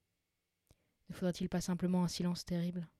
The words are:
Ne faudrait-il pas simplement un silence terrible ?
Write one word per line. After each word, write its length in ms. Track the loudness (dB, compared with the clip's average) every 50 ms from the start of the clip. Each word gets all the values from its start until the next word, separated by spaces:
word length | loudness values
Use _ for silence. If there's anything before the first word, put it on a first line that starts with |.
| _ _ _ _ _ _ _ _ _ _ _ _ _ _ -20 _ _ _ _ _ _ -14
Ne 40 | -6
faudrait-il 360 | -2 0 0 0 0 -2 -2
pas 120 | 0 -2
simplement 420 | 0 0 0 2 2 4 4 4 4
un 40 |
silence 380 | 2 2 0 0 0 0 -2 -2
terrible ? 440 | -2 -2 0 0 -2 -2 -4 -8 -8 _